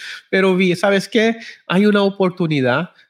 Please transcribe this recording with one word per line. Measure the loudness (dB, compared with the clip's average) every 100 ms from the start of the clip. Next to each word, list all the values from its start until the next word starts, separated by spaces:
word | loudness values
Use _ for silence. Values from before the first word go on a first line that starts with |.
| -18 -18 -6
pero | 0 2
vi, | 2 0 0
¿sabes | 0 0 0
qué? | 0 0 -2 -10 -14 -2
Hay | 2 2
una | 2
oportunidad, | 0 0 -2 -2 -2 0 0 0 -4 _ _